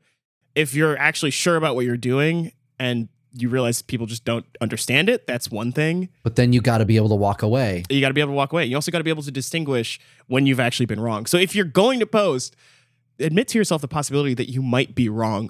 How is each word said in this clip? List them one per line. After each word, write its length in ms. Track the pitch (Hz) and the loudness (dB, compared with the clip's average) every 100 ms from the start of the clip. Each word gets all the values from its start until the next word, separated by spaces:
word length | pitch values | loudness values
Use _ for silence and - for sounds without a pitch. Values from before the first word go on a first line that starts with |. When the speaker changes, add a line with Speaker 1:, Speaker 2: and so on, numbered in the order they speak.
| _ _ _ _ _ | _ _ _ _ _
Speaker 1:
If 200 | 147 147 | -2 0
you're 220 | 143 156 143 | 2 0 2
actually 340 | 151 - 151 | 0 0 -2
sure 240 | - 175 165 | 0 2 2
about 180 | 156 | 2
what 100 | 123 | 0
you're 120 | 123 120 | 0 -2
doing 560 | 123 131 151 170 165 - _ - | 0 2 2 0 -4 -10 _ -6
and 300 | 127 120 113 _ _ | -2 -2 -4 _ _
you 140 | 120 120 | -6 -2
realize 320 | 131 120 117 | 0 0 -2
people 260 | - 120 113 | -4 -6 -6
just 200 | 117 - | -8 -4
don't 180 | 117 - - | -4 -6 -6
understand 480 | 117 117 - 135 190 | -4 -4 0 2 2
it, 180 | 247 - | 0 -2
that's 240 | 120 - | -6 -6
one 220 | 110 120 | -6 -4
thing. 380 | 123 156 175 185 _ | -2 0 -2 -4 _
Speaker 2:
But 140 | 117 117 | -4 2
then 160 | 123 | 4
you 80 | 123 | 4
gotta 240 | 113 113 | 4 2
be 120 | 107 110 | 4 4
able 120 | 107 | 4
to 60 | |
walk 280 | 104 101 98 | 2 0 0
away. 400 | 107 127 117 90 85 | 0 0 0 -2 -2
Speaker 1:
You 140 | 139 | 0
gotta 100 | 135 | 2
be 80 | 135 | 2
able 120 | 147 | 0
to 40 | 139 | 0
walk 160 | 135 | 0
away. 140 | 165 131 | 0 -2
You 100 | 135 | -2
also 160 | 160 | -2
gotta 120 | 170 | -4
be 60 | 160 | -2
able 120 | 156 | -4
to 80 | 143 | -6
distinguish 680 | 135 123 165 143 123 113 - _ _ - | -8 -6 -4 -2 -2 -2 -8 _ _ -2
when 180 | 127 | 2
you've 160 | 135 131 | 4 4
actually 240 | 120 - | 0 0
been 160 | 117 104 | -2 -2
wrong. 240 | 117 107 | -4 -4
So 140 | 117 175 | 0 0
if 160 | 185 | 2
you're 100 | 208 | 0
going 340 | 175 151 226 254 | 0 2 2 2
to 60 | 214 | 0
post, 480 | 220 196 131 - _ _ _ _ _ _ - | 0 2 0 -4 _ _ _ _ _ _ -6
admit 300 | 156 170 269 | 0 0 2
to 100 | 233 | 0
yourself 220 | 196 160 | 2 0
the 80 | 139 | -2
possibility 460 | 156 143 139 143 | -4 -2 -2 0
that 160 | 123 120 | -2 -4
you 100 | 131 | -4
might 340 | 131 123 135 | 0 0 0
be 140 | - 113 | 0 0
wrong 400 | 110 110 104 | 0 -2 -2